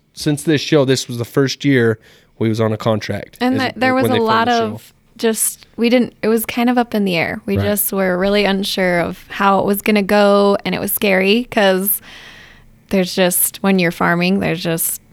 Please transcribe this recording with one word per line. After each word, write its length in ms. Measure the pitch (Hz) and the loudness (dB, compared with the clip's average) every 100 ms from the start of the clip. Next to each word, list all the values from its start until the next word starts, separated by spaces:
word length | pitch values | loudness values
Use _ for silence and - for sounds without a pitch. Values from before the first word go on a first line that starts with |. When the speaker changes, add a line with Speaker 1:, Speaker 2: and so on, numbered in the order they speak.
| _ | _
Speaker 1:
since 300 | - 156 143 | -6 -4 -2
this 160 | - 147 | 0 -2
show, 240 | - 156 131 | 2 2 2
this 220 | 131 - | 0 -2
was 100 | 120 | -8
the 80 | 110 | -4
first 380 | - 135 - | 0 0 0
year 360 | 143 135 117 113 - - _ - | 0 2 2 0 -8 -20 _ -4
we 100 | 113 | -2
was 100 | 110 | 0
on 140 | 110 | -2
a 40 | 110 | -2
contract 600 | 117 107 - 101 - - | -2 -2 -4 -10 -12 -4
Speaker 2:
And 160 | 247 262 | -2 -2
Speaker 1:
is 60 | |
Speaker 2:
th-, 120 | 254 208 | -4 -2
there 160 | 254 | 0
was 100 | 262 | 0
Speaker 1:
when 80 | 233 | 0
Speaker 2:
a 20 | 226 | 0
Speaker 1:
they 20 | |
filmed 80 | 226 | 2
Speaker 2:
lot 180 | 220 233 | 0 0
Speaker 1:
the 120 | 233 | 0
show. 80 | 220 214 | -2 -6
Speaker 2:
of 180 | - _ _ - | -16 _ _ -4
just, 480 | 226 220 - - - - | -2 -2 -4 -6 -14 -2
we 100 | 233 | 2
didn't, 240 | 247 233 - | 2 2 -2
it 60 | 214 | 0
was 180 | 226 - | 0 -2
kind 240 | - 240 | -2 0
of 80 | 247 | 0
up 160 | 240 | 0
in 120 | 214 196 | -2 0
the 100 | 170 | 0
air. 260 | 98 220 - | -2 -6 -4
We 100 | 196 | -2
Speaker 3:
Right. 60 | |
Speaker 2:
just 300 | 202 208 - | 0 -2 -2
were 240 | 196 190 180 | -2 -2 0
really 260 | 196 208 | 0 2
unsure 560 | 196 196 208 - 185 175 | 2 0 -2 -2 0 0
of 260 | 170 185 - | -2 -6 -12
how 300 | - 196 196 | -2 2 2
it 60 | - | 2
was 160 | 202 | -2
gonna 220 | - 208 | 0 0
go, 540 | 196 208 202 202 202 202 185 | 2 4 4 4 4 2 -2
and 100 | 185 | -4
it 60 | |
was 100 | 196 | -4
scary 540 | - 208 190 190 220 247 | -2 0 2 2 0 -2
'cause 520 | - 196 185 196 - - - - - - - - _ _ | 0 2 2 -2 -6 -8 -20 -20 -20 -20 -20 -20 _ _
there's 260 | 196 180 - | -2 0 0
just, 480 | 180 - - - | 0 0 -4 -2
when 160 | 196 190 | 0 2
you're 120 | 170 | 0
farming, 480 | 175 175 175 180 196 | 0 0 2 0 0
there's 200 | 180 165 | -2 -4
just 400 | 175 165 - - - | -4 -4 -4 -8 -14